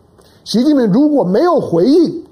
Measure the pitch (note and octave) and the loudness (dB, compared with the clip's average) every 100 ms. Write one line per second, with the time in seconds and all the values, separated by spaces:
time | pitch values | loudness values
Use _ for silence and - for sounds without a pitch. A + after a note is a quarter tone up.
0 | _ _ _ _ - G#3+ C#4 C#4+ A3+ G3+ | _ _ _ _ -6 -2 0 0 0 2
1 | D4+ C#4+ F3+ G3+ F4 D4+ - E3 A3 E4 | 2 0 0 0 0 0 -2 0 2 2
2 | D#4+ - - | 0 -4 -14